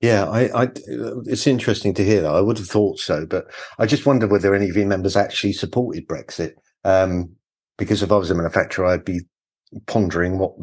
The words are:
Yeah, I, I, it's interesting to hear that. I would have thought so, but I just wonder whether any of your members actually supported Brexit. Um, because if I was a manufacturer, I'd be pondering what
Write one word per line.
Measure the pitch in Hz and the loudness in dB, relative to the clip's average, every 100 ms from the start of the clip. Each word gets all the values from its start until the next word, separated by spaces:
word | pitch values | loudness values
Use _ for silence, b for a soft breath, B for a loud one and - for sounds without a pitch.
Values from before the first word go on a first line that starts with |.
Yeah, | 120 107 80 | 2 2 2
I, | 110 123 117 | 0 0 2
I, | 127 - - 123 117 127 - | -2 -4 -12 -10 -8 -8 -6
it's | 131 147 | -2 0
interesting | 123 - 101 104 | 0 0 0 0
to | 92 | 0
hear | 98 104 | 2 2
that. | 78 | 2
I | 78 | 2
would | 101 113 | 2 0
have | 92 | -2
thought | 107 101 - | 0 0 0
so, | - 78 80 | -4 -4 -2
but | 90 - B B - | -6 -6 B B -4
I | 113 | 0
just | 139 143 | 2 2
wonder | 131 107 | 2 4
whether | 101 98 | 4 4
any | 98 98 | 2 2
of | 92 | 0
your | 101 | 0
members | 95 92 101 | 0 0 0
actually | 98 - 101 | 0 -2 -2
supported | 98 - 123 123 82 - | -2 -4 -2 -4 -6 -8
Brexit. | - - - 80 - _ _ | -10 -10 -8 -8 -10 _ _
Um, | 98 95 92 90 85 - _ _ _ - | 2 2 2 0 -6 -12 _ _ _ -8
because | 110 104 | -2 0
if | 98 | 2
I | 104 | 2
was | 87 | 2
a | 85 | 0
manufacturer, | 82 101 - - 90 | 0 0 0 0 0
I'd | 90 | 0
be | 95 90 - _ _ _ _ - - | -2 -6 -8 _ _ _ _ -18 -4
pondering | 113 95 85 90 92 | 0 0 0 0 0
what | 92 - | -2 -4